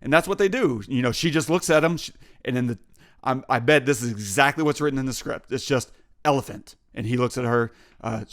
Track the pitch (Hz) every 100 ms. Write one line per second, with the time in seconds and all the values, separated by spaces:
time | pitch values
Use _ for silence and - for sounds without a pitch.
0 | 131 151 170 196 202 226 214 117 101 131
1 | 123 113 170 156 127 175 - 156 160 170
2 | - - - - - 123 123 117 _ -
3 | _ _ - 131 - 123 120 151 127 135
4 | 120 107 101 98 139 147 151 143 147 135
5 | 131 120 - - - 131 - 135 - -
6 | _ _ 151 139 - 104 - - _ -
7 | 110 123 123 127 123 120 117 - _ _
8 | - 113 107